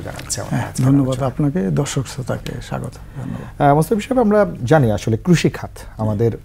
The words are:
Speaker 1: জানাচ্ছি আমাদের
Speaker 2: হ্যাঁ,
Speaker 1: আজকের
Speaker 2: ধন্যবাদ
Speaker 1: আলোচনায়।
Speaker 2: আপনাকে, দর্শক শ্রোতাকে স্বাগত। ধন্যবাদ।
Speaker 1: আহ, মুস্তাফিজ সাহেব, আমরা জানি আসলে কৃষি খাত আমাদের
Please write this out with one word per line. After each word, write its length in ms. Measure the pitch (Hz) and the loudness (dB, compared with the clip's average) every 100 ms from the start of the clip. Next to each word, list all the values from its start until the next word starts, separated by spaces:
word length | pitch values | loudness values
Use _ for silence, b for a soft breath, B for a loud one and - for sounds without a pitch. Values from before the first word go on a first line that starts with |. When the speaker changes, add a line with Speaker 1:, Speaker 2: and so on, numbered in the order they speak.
Speaker 1:
জানাচ্ছি 360 | 95 - - - | -6 -10 -8 -8
আমাদের 180 | 98 135 | -4 -4
Speaker 2:
হ্যাঁ, 120 | 107 | -4
Speaker 1:
আজকের 160 | 98 127 | 0 4
Speaker 2:
ধন্যবাদ 200 | 139 131 | 4 4
Speaker 1:
আলোচনায়। 240 | 131 135 | 0 -2
Speaker 2:
আপনাকে, 400 | 123 147 170 190 | 0 0 0 0
দর্শক 360 | 147 143 - 127 | 0 -2 -2 -4
শ্রোতাকে 460 | - 127 117 - 120 | -6 -6 -6 -6 -10
স্বাগত। 320 | 113 135 127 - - 139 | -8 -8 -8 -12 -14 -12
ধন্যবাদ। 460 | 123 - - - | -8 -8 -8 0
Speaker 1:
আহ, 120 | 143 | 4
মুস্তাফিজ 300 | 147 156 208 | 4 4 0
সাহেব, 160 | - 262 | 0 2
আমরা 260 | 214 208 196 156 117 | 4 4 2 0 4
জানি 260 | 156 120 | 4 6
আসলে 240 | 104 - 110 | 2 0 0
কৃষি 340 | - 170 156 | 4 4 2
খাত 280 | - 101 - - - | -2 -10 -12 -14 -4
আমাদের 340 | 110 104 117 - | -2 2 0 0